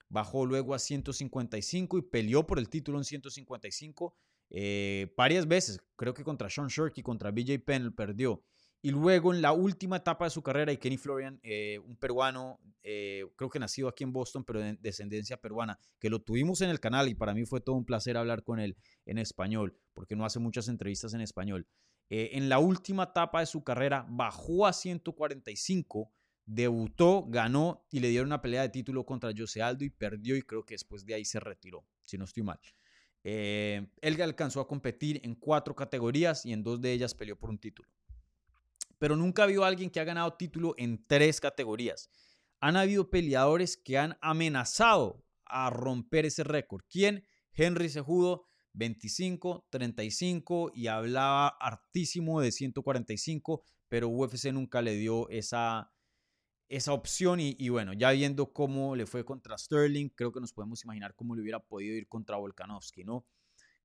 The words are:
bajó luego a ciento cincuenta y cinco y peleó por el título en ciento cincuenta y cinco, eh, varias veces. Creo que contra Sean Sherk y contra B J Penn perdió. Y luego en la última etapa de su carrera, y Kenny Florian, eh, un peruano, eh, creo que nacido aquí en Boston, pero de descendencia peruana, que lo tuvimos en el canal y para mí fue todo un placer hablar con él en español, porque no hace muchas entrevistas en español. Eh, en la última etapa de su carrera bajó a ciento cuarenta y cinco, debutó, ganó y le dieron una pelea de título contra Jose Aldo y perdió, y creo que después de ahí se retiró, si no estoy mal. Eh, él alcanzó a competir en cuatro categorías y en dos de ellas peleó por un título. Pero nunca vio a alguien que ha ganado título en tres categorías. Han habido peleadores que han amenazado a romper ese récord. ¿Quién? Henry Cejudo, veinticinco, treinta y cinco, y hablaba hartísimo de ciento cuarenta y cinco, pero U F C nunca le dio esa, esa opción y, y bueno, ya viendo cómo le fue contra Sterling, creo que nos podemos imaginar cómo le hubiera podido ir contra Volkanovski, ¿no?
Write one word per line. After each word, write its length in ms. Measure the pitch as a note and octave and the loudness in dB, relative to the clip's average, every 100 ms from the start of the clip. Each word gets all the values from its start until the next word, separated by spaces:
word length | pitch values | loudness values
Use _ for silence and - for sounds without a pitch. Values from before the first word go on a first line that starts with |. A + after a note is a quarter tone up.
| - | -6
bajó 380 | G#2+ G2 B2+ C3 | -4 -2 0 2
luego 300 | C3+ B2+ C3+ | 0 0 -2
a 40 | |
ciento 340 | - C#3+ C#3 | -2 -4 -4
cincuenta 440 | C3 C3+ C3 A#2+ A2 | -6 -6 -4 -4 -4
y 60 | |
cinco 340 | - F3+ F3+ F#3 | -4 -2 0 -2
y 60 | |
peleó 420 | - A#2+ G#2+ C3 D#3 | 0 0 4 4 4
por 140 | D#3+ | 0
el 100 | A#2 | -2
título 300 | D#3+ D3 C#3+ | -4 -4 -4
en 40 | |
ciento 260 | C3+ D3 C3+ | -4 -8 -12
cincuenta 360 | C#3+ B2+ B2 G#2 | -16 -12 -12 -10
y 40 | |
cinco, 440 | - D3+ D3 F3 - _ _ _ | -12 -12 -8 -8 -8 _ _ _
eh, 640 | F#2 G2+ G2+ G2+ G2 G2 - | -6 -2 -2 -2 -2 -2 2
varias 300 | B2 F3 D#3 | 4 4 4
veces. 340 | F3 F3+ F#2+ - - | 2 2 -6 -14 -6
Creo 180 | A#2+ | -4
que 100 | B2+ | -4
contra 260 | D3 C#3 G2+ | -6 -6 -6
Sean 180 | - C#3+ | -4 -4
Sherk 300 | C3+ D#3 - | -2 -2 -2
y 60 | |
contra 280 | B2 A2+ G#2 | -6 -4 -2
B 120 | G#2+ | -2
J 160 | B2 C#3 | 0 -2
Penn 280 | - C#3 A#2+ | 0 -2 -2
perdió. 520 | - G#2 G#2 B2+ G2+ - _ _ _ | -4 -6 -2 0 -2 -6 _ _ _
Y 80 | D3 | -2
luego 420 | C#3 E3 F#3 E3+ | 4 6 6 6
en 80 | F3 | 4
la 100 | D3+ | 4
última 460 | D#3 F#3+ F#3+ F#3+ F3+ | 6 4 0 -2 -2
etapa 280 | F3 E3 E3+ | -2 0 -2
de 40 | |
su 140 | D#3+ | -2
carrera, 280 | C#3+ C3+ D3+ | -2 0 2
y 60 | C#3+ | 0
Kenny 200 | C3+ C3 | -2 -2
Florian, 420 | C#3+ C3+ C3+ C3+ | -2 -4 -6 -10
eh, 380 | A2+ G#2+ G#2 G#2 | -6 -4 -4 -6
un 180 | G#2 A#2+ | -12 -6
peruano, 600 | C3+ B2 C3 C3 C3 - - _ | -2 2 2 0 -8 -12 -20 _
eh, 420 | G2+ G#2 G2+ G2 G2 - | -10 -6 -6 -6 -8 -8
creo 140 | C3 | -6
que 80 | D3 | -4
nacido 300 | A#2+ - B2+ | -4 -4 -4
aquí 160 | - | -4
en 100 | C3+ | -6
Boston, 300 | B2+ B2 C3+ | -4 -4 -6
pero 160 | A#2+ G#2+ | -6 -4
de 180 | G#2+ G#2+ | -4 -6
descendencia 580 | G#2+ F#2+ G#2 G#2+ G#2 - | -8 -8 -6 -6 -6 -10
peruana, 420 | A2 G#2+ A2+ G2+ _ _ | -8 -6 -6 -8 _ _
que 140 | A2 | -2
lo 100 | A2 | -2
tuvimos 400 | - A#2 D3+ F3+ | 0 2 2 2
en 80 | F#3 | 0
el 100 | D#3+ | 0
canal 300 | A2+ B2+ C#3 | 0 2 2
y 60 | A2 | 0
para 180 | G#2+ | -2
mí 120 | G#2 A#2 | -2 -2
fue 160 | B2+ | -4
todo 140 | A#2+ C3 | -2 -2
un 100 | A#2+ | 0
placer 300 | A2+ A2 A#2 | -2 -2 -2
hablar 280 | A#2 A#2 | 0 -2
con 160 | - A#2 | -2 -2
él 180 | G#2 F#2 _ _ - | -2 -6 _ _ -8
en 100 | A2 | -4
español, 580 | A2 - F#2 A2 G2 - _ | -4 -4 -2 0 -2 -4 _
porque 220 | - F#2 A2 | -16 -8 -4
no 80 | |
hace 140 | A2 A#2+ | -2 -2
muchas 300 | A#2 A2+ A2+ | -2 -2 -4
entrevistas 480 | A#2+ F#2+ G2 A2+ A2+ | -4 -4 -6 -6 -6
en 60 | |
español. 460 | G#2+ - F#2+ F#2+ E2+ _ _ _ - | -6 -6 -4 -4 -6 _ _ _ -6
Eh, 180 | G#2+ A2+ | -4 -2
en 140 | C3+ C3+ | 0 4
la 120 | C3 | 6
última 460 | E3 F#3 - G3 F3+ | 6 4 0 -2 0
etapa 340 | - E3+ E3 | 0 2 2
de 80 | D#3+ | 0
su 160 | D#3+ | -2
carrera 420 | C#3+ A#2+ C#3 C#3 A#2+ | -2 0 2 2 -2
bajó 600 | A#2+ A#2 - - E3+ G3+ | -2 -2 -4 -2 4 4
a 60 | |
ciento 400 | F3 F#3 F3 - | 4 -2 -6 -6
cuarenta 360 | D#3+ D3+ C#3 A2+ | -4 -4 -4 -10
y 60 | G#2 | -6
cinco, 560 | - F#3 D3+ - A2 _ _ _ - | 0 0 0 -6 -8 _ _ _ -6
debutó, 800 | A2 A#2+ A#2 A2 - F3 G3 C3+ | 0 2 2 0 6 8 8 4
ganó 600 | A#2+ A2+ C3+ E3 E3 _ | 0 2 4 2 0 _
y 120 | C#3 | 0
le 80 | B2 | 4
dieron 180 | A#2+ C3 | 4 2
una 160 | D3 | 0
pelea 180 | B2 A#2+ | -2 0
de 80 | C3+ | 0
título 340 | C3 A#2 C3 | -2 -4 -4
contra 300 | B2 C3 A#2 G#2+ | -4 -6 -6 -6
Jose 280 | A2 A2 | -6 -2
Aldo 200 | A#2 C3 | -2 -2
y 60 | C#3+ | -4
perdió, 460 | - G#2 G#2+ A2 C3+ | -4 -6 -4 -2 -2
y 80 | |
creo 200 | C3 A2 | -2 -8
que 120 | G#2 G#2 | -8 -12
después 280 | - G#2 | -14 -14
de 120 | G2 A2 | -6 -6
ahí 100 | G#2 | -4
se 140 | A2 | -6
retiró, 480 | G#2 F#2+ F#2 F2 - _ | -8 -10 -14 -18 -20 _
si 160 | - F#2+ | -12 -10
no 60 | F#2+ | -8
estoy 180 | - | -6
mal. 160 | G#2 - - _ _ _ _ _ | -6 -6 -14 _ _ _ _ _
Eh, 640 | - G#2+ G#2 G#2 G#2 G#2 G2+ _ | -8 -4 -2 -2 -2 -4 -6 _
él 220 | D#3 D#3 | -2 0
alcanzó 380 | E3+ - C#3+ C3 | -2 -2 -4 -4
a 80 | C3 | -6
competir 520 | C#3 B2 - D3+ D3 | -6 -6 -4 -4 -4
en 100 | A#2+ | -6
cuatro 420 | A#2 - D3+ D3 C#3+ | -6 0 2 0 -6
categorías 680 | C#3 C3 A#2 C#3 E3+ D#3 A#2+ | -6 -2 0 4 2 0 -4
y 80 | |
en 80 | A2 | -4
dos 180 | G#2+ A#2+ | -4 -2
de 120 | B2+ | 0
ellas 240 | B2 B2 - | 0 -2 -6
peleó 200 | G#2+ G2+ | -10 -10
por 140 | A2+ | -8
un 80 | G#2+ | -10
título. 320 | G#2+ - - _ - - - _ _ _ _ - - _ | -10 -16 -20 _ -20 -20 -20 _ _ _ _ -12 -12 _
Pero 200 | D3 D3+ | 2 4
nunca 280 | F3 F3+ G3+ | 4 6 6
vio 200 | G3 F#3+ | 6 4
a 20 | |
alguien 220 | F#3 F#3 | 2 -2
que 100 | F3 | -2
ha 60 | D#3+ | -2
ganado 300 | E3+ E3+ E3 | 0 -2 -2
título 380 | F3+ E3 E3+ - | -6 -2 -2 -2
en 280 | A#2+ A2+ - | -2 -4 4
tres 360 | C#3+ D3+ D3 | 6 8 6
categorías. 680 | C#3+ - A#2+ G#2+ A#2+ - - _ _ _ _ _ | 0 -2 -2 -2 -2 -6 -10 _ _ _ _ _
Han 160 | C#3+ F3+ | 2 4
habido 320 | F#3+ G3+ F#3 | 4 4 2
peleadores 680 | F#3 E3 C3 C3+ E3 F3+ - | 2 4 6 6 6 2 -4
que 220 | - C3 | -2 0
han 200 | D3+ C#3+ | 0 -2
amenazado 1040 | D#3 D#3+ E3 C#3 A#2 - A3+ G#3 A2 - - _ - | -2 2 2 2 0 4 6 8 4 -2 -16 _ -8
a 240 | C3 B2+ | -2 0
romper 560 | A#2+ B2+ B2+ A2+ D#3+ D3+ | 0 -2 -2 0 0 2
ese 200 | - D3+ | 0 -2
récord. 380 | D3+ - G2 - | -2 -2 -8 -8
¿Quién? 380 | F3 G3 G3+ - _ _ | 2 4 2 -6 _ _
Henry 380 | - E3 E3+ E3+ | 2 4 4 0
Cejudo, 580 | D3 C3+ F3+ F3+ F3+ - _ _ | -2 0 4 4 2 -6 _ _
veinticinco, 960 | - A#2 A2 G#2+ - F#3 F3+ F3+ F3 - | -4 -4 -4 -6 -2 -2 -2 -4 -6 -6
treinta 340 | C3 B2 A#2 | -4 -4 -4
y 80 | A2 | -4
cinco, 600 | - F3+ F3 - F3 E3 | -2 0 -2 0 0 0
y 140 | - A2+ | -2 -2
hablaba 640 | A2 A2+ C3 C3+ C#3 C#3+ - | 0 0 2 4 4 4 2
hartísimo 800 | B2+ A2 _ F#3 D#3+ F3 D#3+ D#3+ | -4 -4 _ -4 -2 -2 0 2
de 140 | B2+ | 2
ciento 300 | - C3+ C3 | 0 -4 -4
cuarenta 280 | C3 B2+ A#2 | -2 -2 -2
y 60 | G#2+ | -6
cinco, 460 | - D#3+ - D#3 - _ _ | -4 -4 -4 -6 -6 _ _
pero 180 | A#2+ A#2 | 0 0
U 160 | A#2 | 2
F 140 | C3 A#2+ | 0 -2
C 160 | C3+ | -4
nunca 280 | C3+ C3 B2 | -2 -2 0
le 140 | A#2 G#2 | 0 0
dio 320 | A2 A2+ A#2 | 2 0 0
esa, 640 | A2+ G#2 A#2+ A#2 A2+ G2+ _ _ _ _ _ _ _ _ | -4 -4 0 0 0 -4 _ _ _ _ _ _ _ _
esa 260 | C3+ D3 | -4 0
opción 460 | C#3+ - - F#3 F3 | 0 -2 2 4 4
y, 160 | D3 C3+ | 2 0
y 100 | B2+ | 0
bueno, 240 | A#2+ G2 | 0 0
ya 180 | G2 B2+ | 4 6
viendo 400 | C3+ C#3 C#3+ C3+ | 6 4 0 -2
cómo 440 | - C#3 C3+ C3+ C3 | 0 -2 0 -2 -2
le 100 | G#2 | -4
fue 180 | B2 | -6
contra 340 | A2+ C3+ - G#2+ | -6 -10 -12 -12
Sterling, 520 | - D3+ D3 D3 C#3+ | 0 4 4 4 -2
creo 220 | - A#2+ | -4 -4
que 80 | B2 | -4
nos 140 | A#2+ | -8
podemos 300 | - G#2 A#2 | -10 -10 -10
imaginar 320 | A#2 G#2+ G2+ - | -10 -10 -10 -8
cómo 200 | A#2 A2+ | -8 -6
le 60 | |
hubiera 180 | G#2+ A2+ | -6 -6
podido 360 | - G#2 G2+ A2 | -8 -8 -6 -6
ir 120 | G#2 | -8
contra 300 | A2+ G#2+ G#2 | -10 -6 -6
Volkanovski, 680 | G2+ - F#2 G2+ - - | -6 -10 -14 -14 -16 -14
¿no? 220 | F#2 B2 - _ _ _ _ _ | -10 -10 -10 _ _ _ _ _